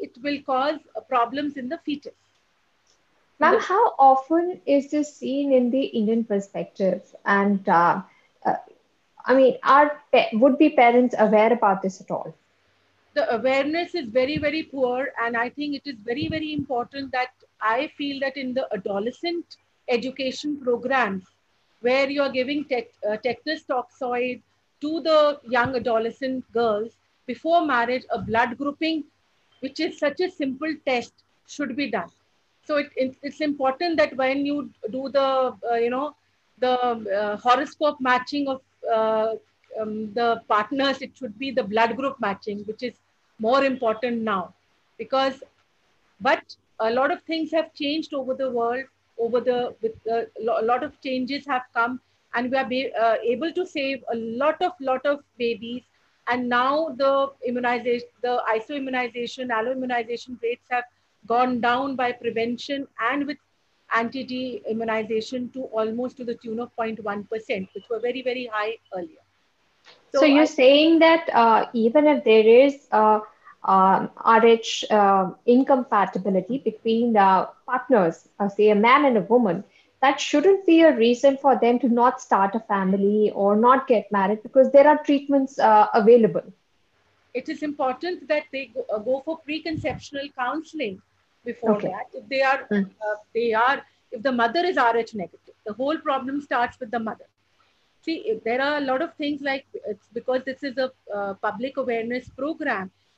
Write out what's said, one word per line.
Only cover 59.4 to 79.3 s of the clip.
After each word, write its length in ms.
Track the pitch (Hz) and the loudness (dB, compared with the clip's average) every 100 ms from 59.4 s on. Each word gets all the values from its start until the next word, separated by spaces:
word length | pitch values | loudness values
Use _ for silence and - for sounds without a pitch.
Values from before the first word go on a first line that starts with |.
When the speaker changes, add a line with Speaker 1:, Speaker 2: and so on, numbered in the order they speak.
| 254 | -4
Speaker 1:
alloimmunization 920 | 220 233 262 254 240 226 233 - 240 | -4 -2 -4 -4 -4 -4 -8 -10 -8
rates 240 | 233 247 _ | -6 -6 _
have 140 | 247 240 _ _ _ - | -6 -6 _ _ _ -2
gone 340 | 233 254 247 | 0 2 0
down 360 | 233 247 277 254 | 0 0 -2 -4
by 160 | 247 | -4
prevention 720 | 240 233 220 233 240 - 277 277 - | -4 -6 -4 -4 -4 -8 -8 -8 -6
and 260 | 226 285 277 | -4 -2 -4
with 100 | 285 _ _ _ _ _ | -8 _ _ _ _ _
anti-D 720 | 226 233 269 240 254 254 240 - | -2 -2 -6 -8 -8 -8 -8 -6
immunization 800 | 220 226 220 214 220 220 254 247 | -4 -2 -4 -2 -4 -4 -8 -8
to 140 | 262 | -10
almost 520 | 262 220 220 226 254 - | -6 -4 -2 -4 -6 -8
to 80 | |
the 100 | 240 | -10
tune 260 | 233 233 220 | -10 -8 -8
of 140 | 240 - | -8 -6
point 260 | 226 220 | -6 -6
one 220 | 208 208 | -8 -8
percent, 440 | 202 220 220 208 196 | -8 -10 -6 -6 -6
which 100 | 202 - | -14 -8
were 100 | 226 | -6
very, 220 | 240 254 | -4 -4
very 260 | 254 254 240 | -6 -6 -6
high 240 | 214 214 226 _ | -6 -6 -8 _
earlier. 300 | 190 165 - _ _ _ _ _ _ _ _ _ | -12 -12 -16 _ _ _ _ _ _ _ _ _
Speaker 2:
So 80 | 277 | 4
Speaker 1:
So 40 | |
Speaker 2:
you're 180 | 302 285 | 6 6
Speaker 1:
I 40 | 302 | 4
Speaker 2:
saying 520 | - 254 285 320 330 | 6 6 8 6 6
that, 300 | 320 330 - | 6 4 2
uh, 340 | - 233 220 - | 4 4 4 2
even 340 | 233 226 302 302 | 0 2 4 4
if 180 | 277 | 4
there 220 | 226 220 214 | 6 6 8
is, 420 | 240 277 277 _ | 8 8 2 _
uh, 300 | 214 214 214 - _ - _ | 4 4 4 -2 _ -20 _
um, 460 | - 190 190 185 - - | 2 6 6 4 0 -2
R 260 | - 226 | 4 6
H, 400 | 233 226 - - - | 6 4 2 -6 0
uh, 400 | 214 202 196 185 - - | 4 4 4 0 -2 4
incompatibility 1120 | 247 269 262 240 214 196 196 202 190 185 269 | 4 4 2 2 0 0 -2 -2 -2 -2 -4
between 540 | 220 214 226 226 240 | -6 -4 -2 0 2
the 360 | 214 190 185 - - - | 4 6 4 0 -8 -6
partners, 600 | 254 254 240 170 - _ - | -6 2 2 2 -2 _ -6
uh, 80 | 202 | -4
say 220 | - 214 | 2 4
a 40 | |
man 300 | 208 226 269 | 6 6 6
and 120 | 285 226 | 4 2
a 60 | |
woman, 420 | 175 | 2